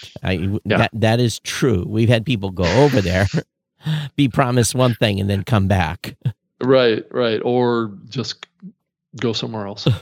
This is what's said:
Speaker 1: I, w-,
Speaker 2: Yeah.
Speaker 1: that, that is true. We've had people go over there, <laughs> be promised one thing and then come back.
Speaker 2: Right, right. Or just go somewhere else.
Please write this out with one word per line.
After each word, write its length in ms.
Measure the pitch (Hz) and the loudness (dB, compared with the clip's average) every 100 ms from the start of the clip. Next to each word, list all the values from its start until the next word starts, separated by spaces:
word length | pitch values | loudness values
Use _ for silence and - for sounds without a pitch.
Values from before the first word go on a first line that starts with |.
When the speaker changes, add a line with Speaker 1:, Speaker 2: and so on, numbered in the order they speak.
| - - | -14 -10
Speaker 1:
I, 140 | 92 92 | -4 -2
w-, 240 | 95 101 - | -2 -4 -2
Speaker 2:
Yeah. 100 | 98 | 0
Speaker 1:
that, 140 | 107 | 0
that 280 | 110 110 117 | 0 0 2
is 180 | 120 - | 0 -2
true. 460 | - - 143 95 90 | -8 -2 0 0 -2
We've 220 | 107 113 | 0 2
had 160 | 117 107 | 2 0
people 240 | 117 98 | -4 -4
go 140 | 92 87 104 | -2 0 4
over 160 | 147 131 | 4 4
there, 260 | 92 90 98 160 - _ _ | 2 2 0 -2 -6 _ _
<laughs> 440 | _ 156 156 143 - | _ -6 -6 -4 0
be 120 | 139 | 0
promised 460 | - 127 123 113 | 2 2 2 2
one 200 | 127 127 113 | 2 0 2
thing 240 | 113 98 | 0 0
and 100 | 101 | -2
then 120 | 98 | -2
come 260 | 92 110 95 | 0 0 2
back. 480 | 95 80 87 - - 123 - _ _ | 2 0 -4 -10 -8 -8 -8 _ _
Speaker 2:
Right, 400 | 123 131 123 107 - | 2 4 4 0 -4
right. 300 | 127 120 110 | -2 -2 0
Or 460 | 120 123 123 117 113 98 117 | 0 0 2 0 -2 -8 -10
just 380 | 131 110 - - _ 190 - _ _ _ 120 | -8 -8 -10 -16 _ -20 -20 _ _ _ -6
go 120 | 120 | -4
somewhere 340 | 107 123 113 98 | -4 -6 -8 -10
else. 220 | 101 - 101 | -4 -2 0